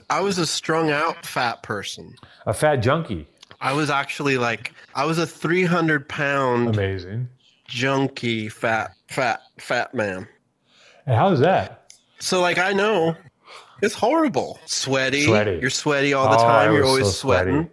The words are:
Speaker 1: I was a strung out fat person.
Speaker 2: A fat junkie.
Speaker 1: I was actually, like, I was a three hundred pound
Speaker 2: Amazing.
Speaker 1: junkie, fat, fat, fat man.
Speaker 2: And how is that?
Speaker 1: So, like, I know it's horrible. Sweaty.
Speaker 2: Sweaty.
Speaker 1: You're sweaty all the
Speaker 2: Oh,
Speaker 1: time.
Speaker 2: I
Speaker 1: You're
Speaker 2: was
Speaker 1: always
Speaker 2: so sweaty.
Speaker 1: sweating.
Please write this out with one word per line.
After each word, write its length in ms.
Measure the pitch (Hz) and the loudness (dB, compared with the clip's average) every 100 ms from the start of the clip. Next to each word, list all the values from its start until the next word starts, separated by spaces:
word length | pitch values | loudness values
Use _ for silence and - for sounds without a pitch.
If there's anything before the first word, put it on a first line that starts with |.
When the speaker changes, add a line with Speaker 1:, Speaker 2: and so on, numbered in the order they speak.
| - | -4
Speaker 1:
I 100 | 147 | -2
was 180 | 196 180 | -2 -2
a 80 | 156 | -2
strung 440 | - - 160 160 | -2 0 0 0
out 340 | 147 160 - | 0 -2 -4
fat 380 | - 143 123 - | -6 -2 -2 -4
person. 520 | - 107 95 - 82 - - - | -8 -8 -8 -12 -16 -20 -20 -10
Speaker 2:
A 80 | - | -6
fat 240 | 107 151 143 | 0 2 2
junkie. 500 | 110 160 160 87 71 _ - - | 2 0 -2 -8 -10 _ -20 -8
Speaker 1:
I 100 | 131 | -4
was 160 | 143 147 | 0 0
actually, 460 | 139 139 - 143 131 | -2 -4 -4 0 0
like, 360 | 120 110 - - - | 0 -2 -8 -16 -10
I 120 | 127 147 | -4 -2
was 120 | 165 | 0
a 80 | 160 | -2
three 380 | - 160 180 | -4 -2 0
hundred 420 | 180 175 165 151 - | 2 2 2 0 -2
pound 600 | - 143 139 131 120 120 | -4 0 0 2 2 2
Speaker 2:
Amazing. 600 | 104 98 95 87 113 127 - _ _ - | 0 -2 -4 -8 -8 -8 -12 _ _ -12
Speaker 1:
junkie, 840 | 123 135 139 139 - 120 113 107 | -4 0 0 -2 -2 -4 -4 -6
fat, 420 | - 120 110 - - - | -4 -2 -2 -4 -12 -10
fat, 320 | - 120 - - - | -4 -2 -2 -8 -14
fat 360 | - 123 - | -4 -4 -2
man. 340 | 120 104 92 107 _ _ _ _ _ - - - | -4 -4 -6 -12 _ _ _ _ _ -20 -12 -2
Speaker 2:
And 100 | 117 | 2
how 140 | 185 | 4
is 100 | 147 | 4
that? 500 | 156 175 95 - - - _ - | 4 2 -2 -10 -20 -20 _ -8
Speaker 1:
So, 200 | - 185 | -2 0
like, 160 | 175 175 | 2 0
I 140 | 185 | 0
know 420 | 202 208 202 165 160 - _ - - - - | 0 0 2 0 -2 -12 _ -20 -20 -20 -4
it's 120 | 202 | -4
horrible. 680 | - 226 320 302 139 82 - - | 0 0 2 0 0 -4 -8 -6
Sweaty. 580 | - 131 135 131 139 | -4 -2 0 0 2
Speaker 2:
Sweaty. 340 | 147 107 104 85 | 4 4 2 -2
Speaker 1:
You're 80 | 127 | -4
sweaty 420 | - 151 143 143 | -2 0 0 2
all 160 | 139 120 | 2 4
the 80 | 113 | 6
Speaker 2:
Oh, 40 | |
Speaker 1:
time. 260 | 117 113 107 | 6 6 6
Speaker 2:
I 40 | |
Speaker 1:
You're 100 | 107 | 4
Speaker 2:
was 60 | 131 | 4
Speaker 1:
always 140 | 131 101 | 2 2
Speaker 2:
so 40 | |
sweaty. 380 | 95 135 90 92 | 0 0 2 2
Speaker 1:
sweating. 200 | 143 165 | 0 -2